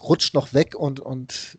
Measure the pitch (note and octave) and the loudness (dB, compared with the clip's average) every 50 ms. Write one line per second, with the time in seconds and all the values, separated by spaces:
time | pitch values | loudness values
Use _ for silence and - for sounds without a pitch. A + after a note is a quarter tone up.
0 | - - D#3+ - - - - C#3+ B2+ - C3 C#3 D#3+ - - - - C#3 C3+ C3+ | 2 2 2 2 2 0 0 0 -2 2 2 2 2 2 0 -4 -2 -2 -4 -6
1 | - - C3 C3 B2+ - - - - - - | -8 -8 -8 -8 -8 -10 -12 -12 -12 -14 -18